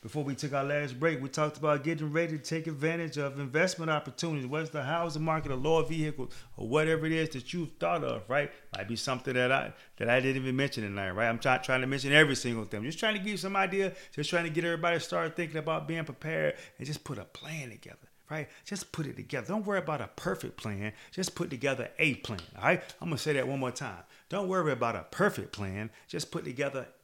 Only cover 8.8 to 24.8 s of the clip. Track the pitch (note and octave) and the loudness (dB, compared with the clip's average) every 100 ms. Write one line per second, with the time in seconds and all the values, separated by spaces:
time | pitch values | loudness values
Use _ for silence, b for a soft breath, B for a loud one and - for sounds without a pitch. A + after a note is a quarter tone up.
8.8 | G2+ A2+ - B2+ C3+ B2+ B2 C3+ - - | -6 -4 -2 -2 0 2 4 4 0 -8
9.8 | B - A2+ B2+ C3 C3+ C3 B2+ C#3 A#2+ | B -4 4 4 4 0 0 0 0 0
10.8 | G#2 G2 F#2+ F#2 A#2 A#2 C#3 B2+ - B2+ | -4 -2 -2 2 2 2 4 2 4 2
11.8 | B2+ C#3 C#3 D3 D3+ C3+ B2+ A2+ G2 G#2+ | 2 0 6 8 8 6 0 -2 -2 -4
12.8 | A#2+ D#3+ A3 G#3 G3 G3 F#3+ G3 F#3+ G3 | -4 0 0 0 -2 -4 0 2 2 2
13.8 | F#3+ B B - D3+ F3 E3+ D#3 E3+ E3 | 0 B B -6 0 0 2 0 0 2
14.8 | E3+ E3+ - F3 E3 D#3+ E3+ D#3 D3+ D#3 | 2 2 0 0 0 -2 -2 -2 0 -2
15.8 | D3 E3 D#3 - D#3 D#3+ D3+ - B - | -2 -4 -4 -6 -4 0 0 0 B -12
16.8 | C3+ D3 - A#2 A#2+ - C#3 D#3+ B2+ G#2 | -8 -6 -6 -8 -8 -14 -10 -8 -10 -12
17.8 | F2+ F2 - _ _ D#3 C#3+ B - G3+ | -18 -20 -20 _ _ -8 -8 B -8 -8
18.8 | - - C#3+ - - C#3 G#2+ G#3+ G3+ G3 | -6 -4 -4 -6 -6 -6 -2 -2 0 0
19.8 | D#3 D3+ G#2+ - - G3 - - A2 G2+ | 0 -4 -4 -4 -4 -2 -6 -6 -6 -4
20.8 | G#2 B B - F3+ - F3 C3 C#3 B2+ | -4 B B -4 -4 -2 -4 0 0 0
21.8 | A#2 - D#3+ B2 - G2+ E2+ - A#2 F3+ | -4 2 2 2 -4 -6 -8 0 2 2
22.8 | - - F3 C#3+ D#3 C#3 B2+ C#3 B2+ B2 | 0 -8 -4 -2 0 0 0 0 -2 -4
23.8 | C3 F2+ - B B F#3 F#3+ F#3 D#3 B2 | -8 -10 -16 B B -4 0 2 2 2